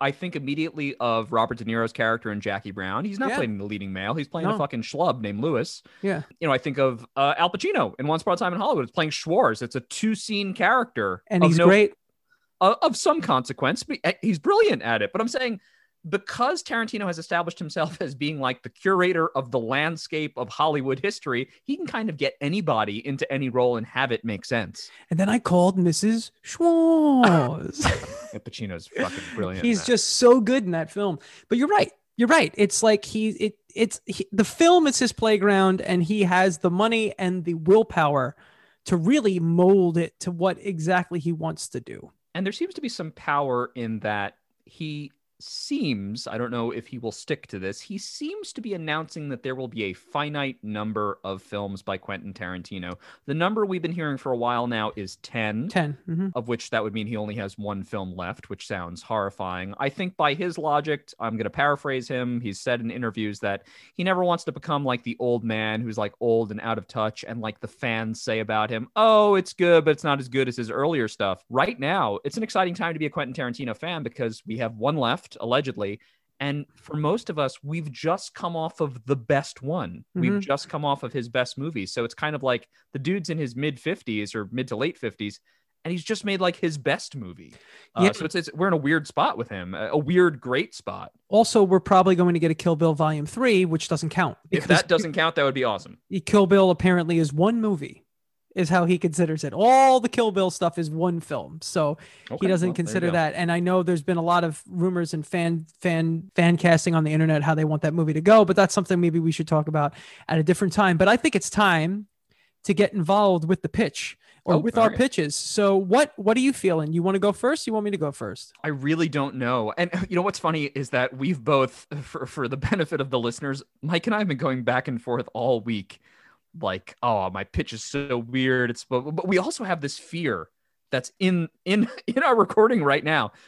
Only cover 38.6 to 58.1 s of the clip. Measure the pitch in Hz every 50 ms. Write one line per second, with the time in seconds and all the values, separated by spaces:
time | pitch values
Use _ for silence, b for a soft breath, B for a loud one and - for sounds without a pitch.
38.6 | b b b b - - 190 170 160 196 277 302 226 208 190 180 165 165 170 175
39.6 | 180 185 196 196 180 175 160 170 165 - - - - 185 180 165 175 190 175 -
40.6 | - 202 185 160 156 170 185 180 170 - 175 170 139 170 170 156 160 160 160 147
41.6 | - - - 131 - - 55 - - - _ _ _ _ - 170 190 196 208 -
42.6 | 330 392 370 - 302 233 - - 170 160 - - - - 147 143 143 135 123 123
43.6 | 123 - - 127 117 110 110 107 - 107 104 104 101 98 - _ _ _ _ _
44.6 | _ _ _ - 165 156 151 147 147 - _ _ _ _ _ _ - - - -
45.6 | - - 285 302 247 151 120 101 98 98 107 131 - - 98 117 120 117 120 120
46.6 | 113 117 - 117 113 - 131 120 117 113 - - - - 151 - - - - 95
47.6 | 92 95 98 - - - 196 220 - - - - 302 302 392 427 403 - - -
48.6 | 220 226 196 175 160 156 151 156 160 - - 170 147 143 131 123 - 135 131 131
49.6 | 131 120 117 113 107 95 90 - _ _ - 147 147 147 147 147 143 135 123 -
50.6 | - 107 104 104 107 110 107 107 107 101 98 - - 98 95 92 - - 104 101
51.6 | 101 98 98 95 - - 98 92 - - 98 92 - 101 92 - 90 90 92 90
52.6 | 85 - 101 95 87 87 - B B B B B _ - 143 160 175 190 214 220
53.6 | 208 196 185 175 165 180 170 175 160 151 139 135 - 135 127 117 120 120 120 120
54.6 | 120 123 120 110 107 107 - 110 98 92 - - - - - 120 110 107 104 110
55.6 | 135 202 - 190 160 147 143 - _ - 165 170 196 190 170 127 113 120 120 117
56.6 | - - - 113 107 107 98 110 104 107 120 107 107 104 104 117 101 98 - -
57.6 | 104 104 101 98 92 - - 104 95 92